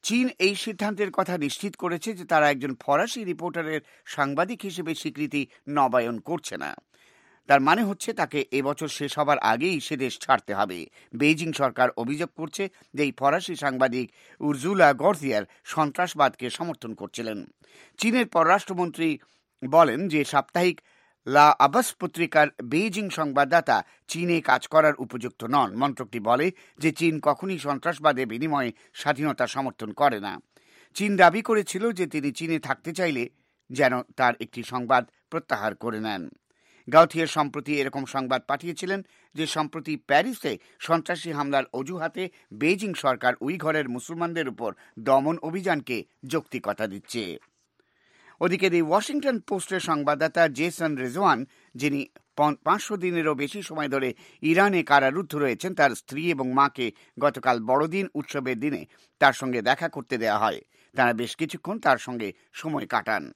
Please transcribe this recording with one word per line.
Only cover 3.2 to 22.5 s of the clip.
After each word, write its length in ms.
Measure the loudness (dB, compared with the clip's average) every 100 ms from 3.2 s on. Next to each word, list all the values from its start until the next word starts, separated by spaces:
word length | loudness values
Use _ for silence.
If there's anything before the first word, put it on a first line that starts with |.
রিপোর্টারের 560 | -6 -6 -6 -6 -4 -6 -8 _ -16
সাংবাদিক 560 | -4 -2 0 -2 -4
হিসেবে 320 | -10 -8 -8
স্বীকৃতি 520 | -6 -8 -6 -4 -4 -6 _ -6
নবায়ন 500 | 0 2 2 0 -6
করছে 380 | -6 -8 -8 -10
না। 180 | -10 -12 _ _ _ _ _ _ 4
তার 140 | 4
মানে 220 | 6 4
হচ্ছে 300 | 2 -2 -6
তাকে 320 | -4 -2 -2 -2
এবছর 380 | -2 -2 -4 -6
শেষ 300 | -6 -6 -2
হবার 200 | 2 2
আগেই 420 | 4 2 0 -2
সে 160 | -4 -4
দেশ 220 | -4 -6
ছাড়তে 360 | 2 2 2
হবে। 320 | -2 -2 -4 -12 _ _ 0
বেইজিং 360 | 2 2 0
সরকার 360 | -2 -2 2 0 0
অভিযোগ 340 | -6 -4 -6 -8
করছে 320 | -12 -8 -8 _ _
যে 80 | -2
এই 100 | -2
ফরাসি 440 | 0 0 0 -2 -4
সাংবাদিক 560 | -4 2 2 2 -6 _ _ _
উর্জুলা 520 | -2 -2 -2 6 6
গর্জিয়ার 520 | 6 2 2 0 -2 -2 _
সন্ত্রাসবাদকে 840 | -8 -2 -2 0 -4 2 2 2 -8
সমর্থন 440 | -6 -8 -8 -10
করছিলেন। 500 | -10 -12 -8 -8 -8 -12 _ _ -20 -20 _
চীনের 280 | 0 2 2
পররাষ্ট্রমন্ত্রী 920 | 2 4 4 2 -4 -4 -2 -2 -2 _ _ _ _ 2
বলেন 380 | 6 6 4 -2
যে 160 | 0
সাপ্তাহিক 560 | 2 0 0 2 2 0 _ _ _ _ 2
লা 300 | 8 8 8
আবাস 360 | 6 4 0 -4
পত্রিকার 520 | -8 -4 0 4 2